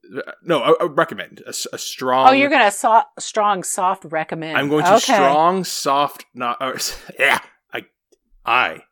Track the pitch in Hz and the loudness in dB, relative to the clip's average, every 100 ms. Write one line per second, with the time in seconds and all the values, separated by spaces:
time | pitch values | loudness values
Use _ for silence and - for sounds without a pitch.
0 | _ 135 - - 160 156 123 165 170 147 | _ -14 -14 -16 -4 -2 2 2 2 0
1 | 160 104 85 - - - - - - - | -2 -4 -12 -16 -14 -10 -10 -10 -12 -6
2 | 131 127 185 269 277 285 214 - 240 220 | 0 4 6 6 2 2 2 0 2 2
3 | - - - 226 208 196 165 - 185 190 | 2 -8 -8 -2 -2 -2 -4 -4 -2 -4
4 | 160 160 156 165 160 147 139 151 175 214 | -6 -8 -6 -8 -4 -4 0 0 4 4
5 | - 226 180 147 165 190 175 - 147 139 | 4 2 4 4 2 2 -4 -6 -2 0
6 | 143 - - 120 120 120 135 123 - - | -2 -6 -20 -8 -6 -4 -6 -6 -8 -10
7 | - - 135 127 - _ _ 120 - _ | -16 0 2 2 -2 _ _ -14 -14 _
8 | _ _ _ _ - 117 101 80 _ | _ _ _ _ 0 2 2 -4 _